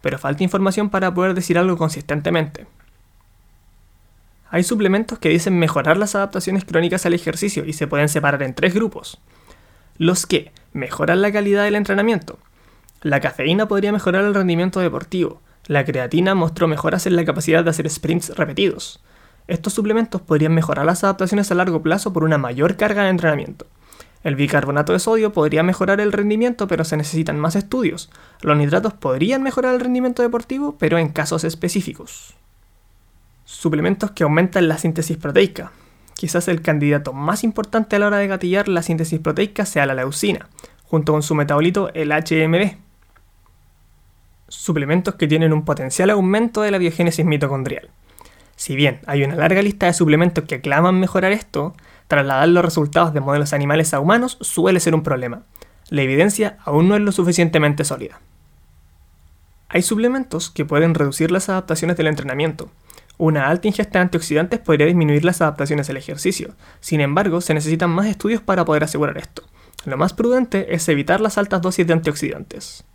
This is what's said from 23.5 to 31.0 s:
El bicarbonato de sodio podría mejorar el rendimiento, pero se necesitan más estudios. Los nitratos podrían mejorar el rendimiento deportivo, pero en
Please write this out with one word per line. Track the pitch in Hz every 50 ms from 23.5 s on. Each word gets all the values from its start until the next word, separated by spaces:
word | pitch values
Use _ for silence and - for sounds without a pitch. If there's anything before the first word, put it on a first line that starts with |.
| - - - _ _ _ - _ - - - _ _ _
El | - 160 139
bicarbonato | 131 143 139 151 147 143 135 143 147 147 156
de | 180 185
sodio | - 220 226 226 220 214
podría | 214 175 151 151 147 156 165
mejorar | 180 185 - 196 185 196 202
el | 208 208
rendimiento, | 202 208 208 208 214 214 233 247 233 - 202
pero | 196 180 160 165
se | 160 156
necesitan | 151 147 151 - 160 160 156 151 147
más | 151 165 160
estudios. | 202 196 - - 254 233 151 - 170 - - - - - - _ _
Los | - 151 147
nitratos | 151 147 143 160 - 214 214 -
podrían | - - 143 131 147 220 233 269 269 269
mejorar | 269 254 269 254 254 254
el | 247
rendimiento | 247 247 247 254 254 254 240 -
deportivo, | 240 240 240 233 - - 262 269 294 285 285
pero | - - 156 165
en | 170